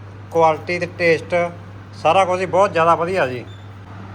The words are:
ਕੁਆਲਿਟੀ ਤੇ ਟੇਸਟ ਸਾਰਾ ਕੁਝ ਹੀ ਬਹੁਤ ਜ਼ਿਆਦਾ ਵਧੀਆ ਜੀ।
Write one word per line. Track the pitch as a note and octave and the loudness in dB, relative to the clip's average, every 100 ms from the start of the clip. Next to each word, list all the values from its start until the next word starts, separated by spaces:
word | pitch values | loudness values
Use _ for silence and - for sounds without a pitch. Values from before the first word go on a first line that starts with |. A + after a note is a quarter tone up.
| - - - | -18 -18 -4
ਕੁਆਲਿਟੀ | E3 D#3+ D3+ - F3 | 4 4 2 -4 -6
ਤੇ | E3+ - | -6 0
ਟੇਸਟ | E3+ D#3 - F3 E3+ E3 - - - - | 2 2 0 -2 -2 -6 -16 -18 -18 -2
ਸਾਰਾ | D#3 F#3 | 2 4
ਕੁਝ | F3+ F#3 | 2 0
ਹੀ | F3+ | 0
ਬਹੁਤ | F3 G3 | 2 2
ਜ਼ਿਆਦਾ | E3+ E3 | 4 4
ਵਧੀਆ | E3 E3+ F#3 C3 | 4 2 0 0
ਜੀ। | B2 - - - - - - - | -2 -10 -16 -18 -18 -18 -16 -16